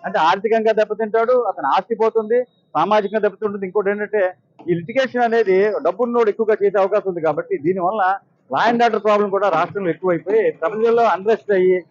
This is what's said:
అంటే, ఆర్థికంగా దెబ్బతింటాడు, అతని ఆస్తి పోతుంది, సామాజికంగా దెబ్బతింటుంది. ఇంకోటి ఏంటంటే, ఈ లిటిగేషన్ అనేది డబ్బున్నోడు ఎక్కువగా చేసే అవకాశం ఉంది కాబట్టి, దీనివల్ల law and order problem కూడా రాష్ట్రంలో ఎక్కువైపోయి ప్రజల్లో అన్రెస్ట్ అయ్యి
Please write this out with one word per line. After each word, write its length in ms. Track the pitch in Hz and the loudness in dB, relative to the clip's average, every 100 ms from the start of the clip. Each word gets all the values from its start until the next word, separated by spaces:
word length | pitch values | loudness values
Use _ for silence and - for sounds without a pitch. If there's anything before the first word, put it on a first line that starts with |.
| 175 | -4
అంటే, 140 | 190 | 0
ఆర్థికంగా 520 | 160 196 208 226 220 | 2 0 0 0 2
దెబ్బతింటాడు, 600 | 214 214 208 220 220 226 | 2 0 -2 -2 0 2
అతని 360 | 254 220 180 139 | 2 0 -4 0
ఆస్తి 280 | 165 190 214 | -2 -2 -2
పోతుంది, 480 | 220 220 214 240 247 _ _ 151 | 0 0 0 -2 -2 _ _ -2
సామాజికంగా 440 | 175 214 202 214 | 2 2 0 -2
దెబ్బతింటుంది. 440 | 202 196 214 202 190 | -2 -2 -6 -6 -4
ఇంకోటి 240 | 214 196 | -2 -2
ఏంటంటే, 440 | 208 208 208 185 - _ _ 165 | -2 -2 -2 -2 -4 _ _ -4
ఈ 40 | |
లిటిగేషన్ 480 | 175 170 226 262 247 | -4 -2 -2 -2 0
అనేది 480 | 240 226 208 185 208 | 0 2 2 2 2
డబ్బున్నోడు 600 | 180 269 185 240 240 226 | 0 -4 -2 -2 0 0
ఎక్కువగా 280 | 196 220 208 | 0 0 0
చేసే 160 | 202 196 | 0 2
అవకాశం 300 | 185 208 190 | 0 0 -2
ఉంది 120 | 170 | -4
కాబట్టి, 360 | 156 151 170 190 | -2 -4 -4 -4
దీనివల్ల 640 | 143 185 175 214 185 196 _ _ _ | -2 -2 -2 0 0 -2 _ _ _
law 200 | 131 208 | 0 0
and 120 | 233 233 | 2 2
order 180 | 214 208 | 2 0
problem 220 | 208 208 | 2 2
కూడా 200 | 196 202 | 0 0
రాష్ట్రంలో 400 | 160 170 202 185 | 0 -2 -4 -4
ఎక్కువైపోయి 600 | 156 185 170 175 220 180 | -2 -2 -2 0 0 0
ప్రజల్లో 520 | 151 165 214 233 233 | -2 -4 0 2 4
అన్రెస్ట్ 480 | 226 175 196 214 - | 2 0 0 -2 0
అయ్యి 280 | 196 185 180 165 | 2 4 2 -2